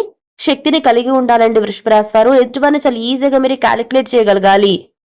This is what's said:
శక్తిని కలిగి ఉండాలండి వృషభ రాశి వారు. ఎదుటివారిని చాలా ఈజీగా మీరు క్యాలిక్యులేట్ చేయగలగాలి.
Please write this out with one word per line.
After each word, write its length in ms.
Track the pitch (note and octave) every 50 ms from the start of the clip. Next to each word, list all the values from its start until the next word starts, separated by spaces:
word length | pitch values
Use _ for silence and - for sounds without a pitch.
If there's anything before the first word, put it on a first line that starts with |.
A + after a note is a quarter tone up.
| G#4 - _ _ _ _ _ _
శక్తిని 400 | - D#4 C4+ C#4+ - D4+ D4 D#4
కలిగి 300 | - B3+ A#3 A#3+ A#3+ B3+
ఉండాలండి 500 | C4+ C4 B3+ A#3+ A#3+ A#3 A3+ A3+ A3 A3
వృషభ 280 | G#3 G3+ G3 - - A3+
రాశి 240 | G#3+ G#3+ G#3 G#3+ -
వారు. 160 | A3 A3 B3
ఎదుటివారిని 500 | C4+ C4 B3 B3 - C4+ C#4 C#4+ D4 D4 D4
చాలా 100 | C#4 A#3+
ఈజీగా 420 | A3+ A3+ A#3+ C4+ B3 C#4 C#4 C4+ C4
మీరు 160 | C4 C4 C4+
క్యాలిక్యులేట్ 600 | C4+ - - A3+ A3 A#3+ - B3+ C4 A#3+ - B3
చేయగలగాలి. 720 | A#3+ A3 G3+ G3 G3 F#3+ G3 G3 G3+ G3+ G3+ F3+ F3 - _ _ _ _ _